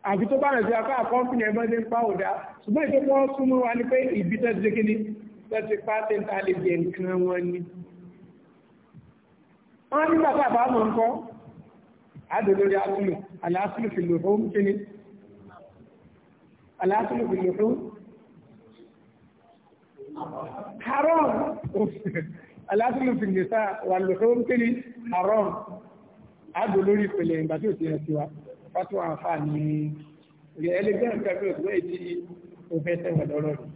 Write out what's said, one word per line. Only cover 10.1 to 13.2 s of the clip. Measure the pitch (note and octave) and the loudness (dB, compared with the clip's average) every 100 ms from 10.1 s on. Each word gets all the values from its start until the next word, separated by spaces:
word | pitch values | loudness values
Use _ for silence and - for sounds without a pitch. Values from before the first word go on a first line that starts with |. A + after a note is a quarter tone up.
| E4 | 4
bàbá | D#4 C4+ | 4 4
àbá | C4+ A#3 B3 | 4 4 2
mọ̀ | B3 | 2
ń | A3 | 2
kọ́. | A3 A3+ D#4 - - - - - - - _ _ C#3+ - | 2 2 0 -8 -18 -20 -20 -20 -20 -20 _ _ -20 -4
Àdó | F#3 G3+ | 0 4
lórí | G3 G3 | 4 4
asúlù, | G3 G3+ G3 G3 D#3 | 2 0 0 -2 -4